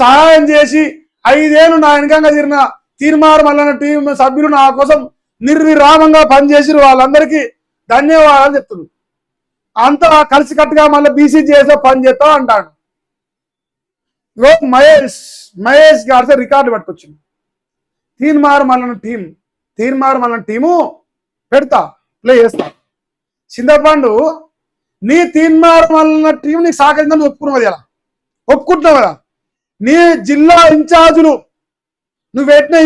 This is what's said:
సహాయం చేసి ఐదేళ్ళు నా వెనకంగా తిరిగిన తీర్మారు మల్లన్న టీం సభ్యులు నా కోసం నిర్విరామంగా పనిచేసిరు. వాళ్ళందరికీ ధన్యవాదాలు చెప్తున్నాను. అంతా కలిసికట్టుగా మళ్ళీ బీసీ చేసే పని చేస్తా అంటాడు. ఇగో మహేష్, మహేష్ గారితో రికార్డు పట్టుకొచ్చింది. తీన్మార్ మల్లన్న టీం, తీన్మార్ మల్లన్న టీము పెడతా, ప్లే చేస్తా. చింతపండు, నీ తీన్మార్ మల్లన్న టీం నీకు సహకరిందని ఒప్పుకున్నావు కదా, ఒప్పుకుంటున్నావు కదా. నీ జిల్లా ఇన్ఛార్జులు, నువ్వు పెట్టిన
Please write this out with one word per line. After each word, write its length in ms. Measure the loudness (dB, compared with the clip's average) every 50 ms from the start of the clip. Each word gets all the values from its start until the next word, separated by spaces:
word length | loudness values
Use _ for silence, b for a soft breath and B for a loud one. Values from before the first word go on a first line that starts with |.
| 0
సహాయం 420 | 2 2 4 4 4 4 2 2 2 2
చేసి 300 | 0 0 0 0 -2 -2 -4 -6 -12 _ _ _ _ -2
ఐదేళ్ళు 520 | 0 0 0 0 0 2 2 2 2 2 2 2
నా 60 | 2 0
వెనకంగా 340 | 0 0 0 0 0 0 0 0
తిరిగిన 240 | 0 -2 -2 -2 -2 -2 -4 -4 -10 _ _ _ _
తీర్మారు 420 | -4 -2 0 2 2 2 2 2 2 0
మల్లన్న 260 | 0 0 -2 -2 -4 -4 -4
టీం 260 | -4 -4 -4 -4 -4 -4 -2 -2
సభ్యులు 280 | -2 -2 -2 -2 -2 0 0
నా 60 | 0 0 0 0
కోసం 220 | 0 0 0 0 -2 -6 -16 _ _ _ _ _
నిర్విరామంగా 840 | -4 -2 -2 0 0 0 2 2 4 4 4 4 4 2 2 2 0 0 0
పనిచేసిరు. 460 | 0 0 2 0 0 0 0 0 2 4
వాళ్ళందరికీ 540 | 4 4 2 0 0 0 0 0 0 -2 -6 -6 -8 -12 _ _ _ _ _ _ -4
ధన్యవాదాలు 640 | -4 -2 0 0 2 2 4 4 4 2 2 0 -2
చెప్తున్నాను. 320 | -4 -8 -10 -14 -18 -18 -20 _ _ _ _ _ _ _ _ _ _ _ _ _ _ _ _ _
అంతా 320 | -2 -2 -2 0 0 0 2 2 2 2 0 0
కలిసికట్టుగా 520 | -2 -2 -2 -2 -4 -2 0 0 0 2 2 2
మళ్ళీ 160 | 0 0 0 0
బీసీ 240 | 0 0 2 2 0 0 2
చేసే 240 | 2 2 4 4 2 2 2
పని 160 | 0 0 0 0
చేస్తా 200 | 0 0 0 0 0 0 0
అంటాడు. 300 | 0 -2 -4 -4 -4 -8 _ _ _ _ _ _ _ _ _ _ _ _ _ _ _ _ _ _ _ _ _ _ _ _ _ _ _ _ _ _ _ _ _ -2
ఇగో 120 | 0 2 2 2 0 -2 0
మహేష్, 500 | 2 4 4 4 2 2 -2 -8 -16 -20 -20 -20 -20 -20 _ _ -10 -6
మహేష్ 400 | -2 2 2 4 4 2 0 -2 -2
గారితో 240 | -2 -2 0 0 -2 -2 -2
రికార్డు 280 | -2 -2 -2 -2 -2 -4
పట్టుకొచ్చింది. 420 | -8 -10 -14 -18 -20 _ _ _ _ _ _ _ _ _ _ _ _ _ _ _ _ _ _ _ _ _ _ _ -6
తీన్మార్ 440 | -4 -2 -2 0 0 0 0 0 0 0
మల్లన్న 260 | -2 -4 -4 -8 -12 -14 -14
టీం, 180 | -14 -12 -12 -14 -16 -20 _ _ _ _ _ _ _ _ -8
తీన్మార్ 400 | -6 -6 -4 -4 -2 -2 -2 -2 -4
మల్లన్న 220 | -6 -6 -8 -10 -10
టీము 220 | -8 -4 -4 -2 -2 -2 -4 -6 -10 _ _ _ _ _ _ _ _ _ _ _ -4
పెడతా, 280 | -4 -2 -2 -2 -4 -4 -6 -12 _ _ _ _ _ -4
ప్లే 100 | 0 0 2 2
చేస్తా. 240 | 0 -2 -6 -10 -12 -14 _ _ _ _ _ _ _ _ _ _ _ _ _ _ _ -14
చింతపండు, 600 | -8 -2 0 0 0 0 0 -2 0 -2 -2 -2 -2 -4 -4 -6 -8 -14 _ _ _ _ _ _ _ _ _ _ _ -6
నీ 160 | -4 -2 -2 -2 -2 -2
తీన్మార్ 500 | -2 0 0 0 2 2 2 2 2 2 2 0
మల్లన్న 360 | 0 0 0 0 0 -2 -2 -4 -4 -6
టీం 140 | -6 -4 -4 -4
నీకు 140 | -4 -2 -2 -2
సహకరిందని 440 | -2 0 -2 -2 -2 -2 -2 -2 -4
ఒప్పుకున్నావు 360 | -6 -6 -8 -6 -4 -4 -4
కదా, 140 | -4 -4 -8 _ _ _ _ _ _ _ _ _ _ _ _ _ -4
ఒప్పుకుంటున్నావు 500 | -4 -2 -2 -2 -4 -2 0 0 0 0
కదా. 120 | 0 -2 -6 -10 _ _ _ _ _ _ _ _ _ _ _ _
నీ 180 | -4 -2 0 2 2 2 0 -2 -4 -4
జిల్లా 280 | -2 0 2 2 4 4 4 2 2
ఇన్ఛార్జులు, 580 | 0 0 0 0 2 2 2 2 2 2 0 0 -2 -6 _ _ _ _ _ _ _ _ _ _ _ _ _ _ _ _ _ -10
నువ్వు 140 | -6 -2 2 2
పెట్టిన 240 | 2 2 0 0 0 0